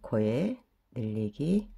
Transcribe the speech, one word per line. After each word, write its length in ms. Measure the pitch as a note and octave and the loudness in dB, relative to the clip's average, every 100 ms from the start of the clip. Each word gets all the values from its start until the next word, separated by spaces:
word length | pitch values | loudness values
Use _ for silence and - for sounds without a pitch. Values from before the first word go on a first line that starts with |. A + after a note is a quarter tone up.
코에 600 | - A2 G#2+ A#2+ G3+ B3+ _ _ _ | -2 2 2 2 0 -2 _ _ _
늘리기. 840 | B2 A2 G#2+ G#2+ - D3+ G3+ G#3 | -6 -4 -2 -2 -2 2 2 0